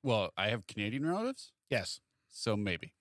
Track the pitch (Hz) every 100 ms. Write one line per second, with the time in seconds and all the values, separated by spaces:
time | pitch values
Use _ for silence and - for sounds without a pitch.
0 | 135 113 90 - 101 117 - - 104 131
1 | 151 180 233 269 - _ _ 123 90 -
2 | _ _ _ - 117 107 101 87 - _